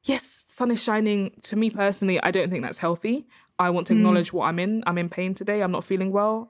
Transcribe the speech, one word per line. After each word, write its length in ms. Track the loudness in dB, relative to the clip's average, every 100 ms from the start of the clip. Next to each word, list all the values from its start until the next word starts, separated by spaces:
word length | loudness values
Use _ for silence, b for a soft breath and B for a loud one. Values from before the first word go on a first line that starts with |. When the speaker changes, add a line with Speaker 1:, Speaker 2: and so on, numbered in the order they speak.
Speaker 1:
Yes, 420 | -4 -4 -4 -12 -12
sun 220 | -4 -2
is 100 | 0
shining. 500 | 0 0 2 0 -2 -8
To 120 | -6 0
me 140 | 0
personally, 520 | 2 0 2 0 2
I 80 | 2
don't 180 | 2 0
think 140 | -2
that's 140 | -4 -4
healthy. 480 | -2 -2 -2 -2 -4 b b -2
I 100 | 0
want 160 | 0 2
to 60 |
Speaker 2:
Mm. 40 | 4
Speaker 1:
acknowledge 340 | 6 4 2
what 120 | 0 0
I'm 120 | 0
in. 260 | 0 0 0
I'm 100 | -2
in 120 | -2
pain 240 | -4 -4 -4
today. 260 | -2 0
I'm 100 | 0
not 120 | -2
feeling 280 | -2 -2 0
well. 360 | 2 2 0 -4